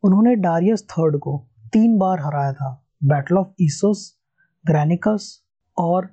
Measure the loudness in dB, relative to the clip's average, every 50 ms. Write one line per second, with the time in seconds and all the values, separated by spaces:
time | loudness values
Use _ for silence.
0 | 4 4 4 4 4 4 2 2 0 0 0 0 0 0 0 -2 -4 _ -4 0
1 | 0 0 0 0 -4 -6 -8 -8 -10 _ _ _ -20 -2 0 2 4 4 4 2
2 | 2 0 0 -2 -4 -4 -4 -4 -4 -4 -4 -6 -8 -10 -10 -14 _ _ _ _
3 | 0 0 0 0 0 0 0 0 0 -2 _ _ 0 0 0 0 0 0 0 0
4 | -6 -18 _ _ _ _ _ _ _ _ _ _ _ 0 0 2 2 0 0 0
5 | 0 -2 -2 -2 -4 -10 -20 _ _ _ _ _ _ _ _ -4 -2 0 0 -2
6 | -2 -6